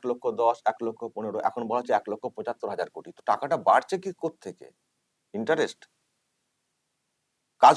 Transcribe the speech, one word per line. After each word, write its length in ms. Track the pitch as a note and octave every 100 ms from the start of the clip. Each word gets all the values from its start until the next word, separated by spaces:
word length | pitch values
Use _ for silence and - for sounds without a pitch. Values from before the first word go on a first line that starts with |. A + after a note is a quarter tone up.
| B2
লক্ষ 160 | B2 B2 A2
দশ, 140 | A#2 A#2+ A2+
এক 80 | - A2+
লক্ষ 140 | A2 A#2
পনেরো, 240 | G#2+ G#2+ G#2 -
এখন 140 | A#2+ A2+
বলা 120 | B2
হচ্ছে 140 | B2 G#2
এক 80 | G#2
লক্ষ 160 | A2 A#2+ -
পঁচাত্তর 360 | A2+ - G2+
হাজার 160 | F#2+ -
কোটি। 160 | - F2 -
তো 60 | -
টাকাটা 260 | G#2+ C#3+ D3 F#2+
বাড়ছে 280 | A#2+ - F#3
কি 80 | G3 -
কোত্থেকে? 440 | E3 - F#2+ - - _ _ _ _ _ _
ইন্টারেস্ট? 460 | G#2 A#2 D#3+ A2 - - _ _ _ _ _ _ _ _ _ _ _ _ _ _ _ _ -
কাজ 140 | B2+